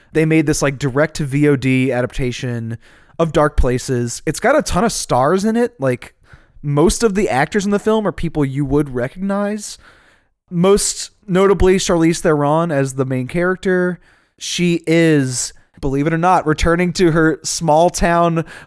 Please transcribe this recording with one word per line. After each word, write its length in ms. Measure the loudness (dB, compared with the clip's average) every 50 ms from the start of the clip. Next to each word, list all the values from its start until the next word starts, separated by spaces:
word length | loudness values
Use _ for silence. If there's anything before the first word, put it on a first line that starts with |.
| _ _
They 120 | -2 0 2
made 220 | 4 4 4 2
this, 160 | 2 0 0
like, 160 | 0 -2 -2 -2
direct 380 | -4 -2 0 0 0 0 -2
to 80 | -4 -4
V 240 | -2 0 2 2 2
O 80 | 2
D 360 | 2 2 0 0 2 0 0
adaptation 840 | 0 -2 -4 -4 -4 -4 -4 -4 -6 -6 -8 -8 -6 -6 -8 -8 -10 -12 _ _ -20 _ _ _ _ -2
of 140 | -2 0
Dark 240 | 2 2 2 2 2
Places. 680 | 2 2 2 0 -2 -2 -2 -2 -2 -2 -4 -6 -6 -6
It's 160 | -6 -4 0
got 160 | 0 2 2
a 60 | 2
ton 220 | 0 0 0 0 0
of 80 | 0
stars 520 | -2 -4 -4 -2 0 0 2 2 0 0 0
in 120 | -2 0
it, 220 | 0 -2 -2 -4 -4
like, 340 | -2 -2 -2 -4 -6 -14 -20 _ _ _ -20 -20 _ _ _ -10
most 400 | -6 -2 2 2 4 2 2 2
of 120 | 0 0 0
the 140 | 0 0 0
actors 360 | 0 0 -2 0 -2 -2 -2
in 60 | 0
the 80 | -2 0
film 280 | 0 0 0 0 0
are 60 | -2
people 320 | -4 -4 -6 -4 -2 -2 -2
you 200 | -2 -2 -4 -2
would 260 | 0 0 0 0 -2
recognize. 880 | -4 -6 -6 -6 -6 -6 -6 -4 -4 -4 -4 -4 -6 -8 -10 -12 -16 -18 _ -20 _ _ _ _ _ _ _ _ _ _ _ _
Most 600 | -2 0 4 4 4 4 2 -2 -4 -8 -12 -14 _ _ _
notably, 500 | -2 2 2 4 4 4 4 4 4 4
Charlize 440 | 2 2 0 0 2 2 2 0 0
Theron 500 | 0 0 2 2 2 0 0 0 0 0
as 240 | 0 -2 -2 -2 -2
the 100 | -4 -4
main 240 | -2 -4 -4 -6 -4
character. 720 | -4 -2 -2 -2 -2 -2 -2 -2 0 0 0 -2 -4 -6 _ _ _ _ _ _ _ _
She 440 | -10 -8 -4 -2 0 0 0 0 0
is, 680 | 0 2 4 4 4 4 2 2 0 -4 -6 -8 -8 -10 -16 -20 _ _ -8
believe 260 | -6 -4 -2 -2 0
it 60 | 0
or 60 | 0 0
not, 280 | 2 2 2 2 2
returning 460 | 0 0 0 0 0 2 2 0 -2 0
to 180 | 2 2 2
her 260 | 4 2 2 2 0 -2 -4
small 440 | -8 -6 -4 0 2 2 4 4 2
town 560 | 2 0 0 2 2 2 2 2 0 -2 -4 -6 -10 -20 -8